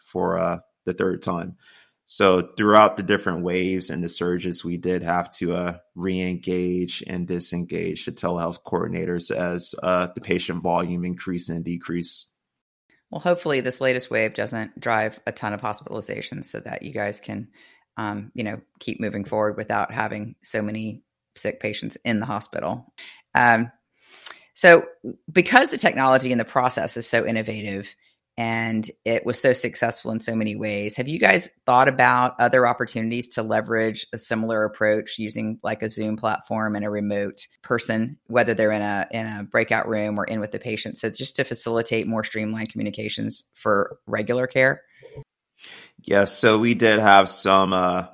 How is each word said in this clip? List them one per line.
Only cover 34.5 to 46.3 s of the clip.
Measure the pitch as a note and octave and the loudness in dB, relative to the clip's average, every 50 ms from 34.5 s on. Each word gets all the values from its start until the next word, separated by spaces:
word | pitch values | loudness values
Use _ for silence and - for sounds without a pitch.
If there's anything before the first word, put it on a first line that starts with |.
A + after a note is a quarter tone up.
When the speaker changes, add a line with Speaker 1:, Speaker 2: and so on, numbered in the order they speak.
| A2+ A2 G#2+ | 0 0 0
Speaker 2:
approach | G#2+ G#2+ - A2 G#2+ G#2+ G#2+ G#2+ - - - | 0 0 0 2 2 2 2 0 -4 -8 -8
using, | A2+ G#2+ G#2+ A2 G#2+ A2 A2 - - | -8 -6 -6 -6 -6 -6 -6 -6 -6
like, | - A2 G#2+ A2+ | -6 -6 -4 -4
a | A2 | -6
Zoom | A2 - G#2+ G#2+ G#2+ | -4 -4 -4 -4 -4
platform | A2 - A2 G#2+ - - - A#2 A2 A2 G#2+ G#2 | -2 -2 -2 -2 -2 -4 -4 -4 -2 -2 -2 -2
and | G2+ G#2 | -4 -4
a | G#2 | -4
remote | G#2 G#2 G#2 G2+ G#2 G2+ G2+ G2+ - - - - _ _ - | -4 -4 -4 -2 -2 -2 -4 -4 -6 -10 -12 -12 _ _ -6
person, | - B2 A#2 - - A2 A2 A2 B2 D3 - _ - | -2 -2 -2 0 -2 -2 -2 -2 -4 -6 -12 _ -2
whether | A2+ A#2+ A#2+ A#2 A2+ | 2 2 2 2 2
they're | G2+ A2 G#2+ | 2 2 2
in | G#2+ G#2+ | 2 2
a, | G#2 G#2 G2+ G2+ F#2+ - | 0 -2 -2 -2 -4 -4
in | - A2+ A2 | -6 -8 -6
a | A2 G#2+ G#2 G#2 | -6 -8 -10 -8
breakout | - - A#2 A2+ - A2+ A2 - - | -2 0 0 2 2 2 0 0 0
room | A2 G#2+ G#2 G#2+ G#2+ G#2 | -2 -2 -2 -2 -2 -2
or | G2 | -4
in | - A2 A2 | -4 -4 -4
with | G#2 G#2 - | -6 -6 -8
the | G#2 | -8
patient? | - A#2+ A2 G#2+ - A2 - - | -8 -6 -6 -6 -6 -8 -8 -6
So | - A2+ | -6 -6
just | G#2+ - C3 C3+ - | -6 -6 -8 -6 -4
to | - C#3 | -4 -4
facilitate | - A#2 - - A#2 A2+ A2+ A2+ - A#2 A2+ - | -4 -4 -8 -4 -2 -2 -2 -2 0 0 -2 -2
more | - A2+ A2 G#2+ | -2 -2 -4 -4
streamlined | - - A2 G#2+ G#2+ A2 A2 A2 A2 | -4 -6 -6 -6 -4 -4 -6 -6 -8
communications | - A2+ G#2+ G#2 G2+ - A2 G#2+ - - A2 G#2+ A2 - - _ _ | -6 -6 -6 -6 -6 -6 -8 -8 -6 -6 -6 -6 -8 -10 -14 _ _
for | _ - A2 G#2 G2+ G2 - - - _ | _ -2 0 0 0 0 -2 -6 -16 _
regular | - A2 G#2+ G#2+ G#2 A#2+ B2+ B2+ | -6 -4 -4 -2 0 0 -2 -2
care? | B2+ - C3+ C3 C3+ C#3 - - _ _ _ - - - - - _ _ _ _ _ _ _ - - - - - - _ _ - | -2 0 2 2 2 2 -2 -6 _ _ _ -20 -20 -20 -20 -20 _ _ _ _ _ _ _ -20 -20 -20 -20 -20 -20 _ _ -4
Speaker 1:
Yeah, | - G2 G2+ G2+ | 0 2 2 4
so | F#2+ | 2